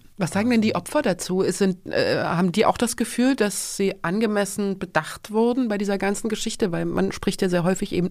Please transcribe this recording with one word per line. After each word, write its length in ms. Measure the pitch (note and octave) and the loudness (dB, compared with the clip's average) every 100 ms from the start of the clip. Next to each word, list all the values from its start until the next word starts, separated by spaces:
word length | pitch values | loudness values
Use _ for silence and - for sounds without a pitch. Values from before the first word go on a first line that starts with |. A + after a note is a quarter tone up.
| - - | -20 -4
Was 120 | F#3 | -2
sagen 180 | G3 A#3 | 0 2
denn 140 | A#3 | 4
die 120 | G#3+ | 2
Opfer 280 | F3+ - D4+ | 0 -2 0
dazu? 400 | G#3+ F3+ - F#3 | 0 -2 -2 0
Ist, 160 | - F3+ | 0 2
sind, 280 | G3 F3+ - | 0 0 -4
äh, 360 | - G2 C3+ | 0 2 0
haben 260 | D#3 D#3+ F3+ | 0 2 2
die 140 | F#3 | 4
auch 140 | - - | 2 4
das 180 | A#3 - | 0 0
Gefühl, 400 | A3 - B3+ C4+ | -4 2 2 4
dass 400 | D4+ - - - | 0 0 -8 -2
sie 260 | G3 - | -2 -2
angemessen 760 | E3 G3+ A3+ G#3 G3 - G3+ F#3+ | -2 0 0 0 0 -2 -2 -4
bedacht 520 | F3+ D#3 D3+ - - | -2 -2 -2 -10 -4
wurden 380 | G#3+ A#3 B3+ A#3+ | 2 2 2 0
bei 80 | G3+ | 0
dieser 220 | G3+ G3 | 0 0
ganzen 320 | G3 G3+ A3+ | 0 -2 -2
Geschichte? 420 | G#3+ A3+ - G3+ | -4 -4 -2 -2
Weil 140 | E3 E3+ | 0 -2
man 260 | E3+ G3 | 0 -2
spricht 300 | - - - | 0 -4 0
ja 80 | F#3+ | 0
sehr 140 | F3 | 2
häufig 280 | E3+ F#3 G3+ | 2 0 -2
eben 160 | - F3+ | -2 0